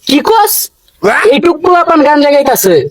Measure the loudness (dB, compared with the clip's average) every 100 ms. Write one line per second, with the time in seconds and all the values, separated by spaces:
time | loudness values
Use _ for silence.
0 | -2 -2 0 -2 -2 -4 -8 _ _ _
1 | -4 -2 0 0 0 -2 0 0 2 2
2 | 2 2 2 2 0 0 0 0 -2